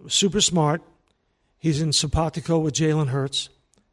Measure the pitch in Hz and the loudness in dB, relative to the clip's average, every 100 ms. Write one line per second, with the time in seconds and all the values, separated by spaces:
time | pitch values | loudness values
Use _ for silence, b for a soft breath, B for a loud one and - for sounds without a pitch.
0 | 151 - 196 196 - 175 151 160 - _ | -4 0 2 2 2 2 2 0 -6 _
1 | _ _ _ _ _ _ 160 143 160 139 | _ _ _ _ _ _ -2 0 0 0
2 | 151 156 160 - 127 165 156 135 156 156 | 0 0 0 -4 0 0 0 0 2 2
3 | 143 135 135 - - _ _ _ _ | 0 -2 -4 -4 -8 _ _ _ _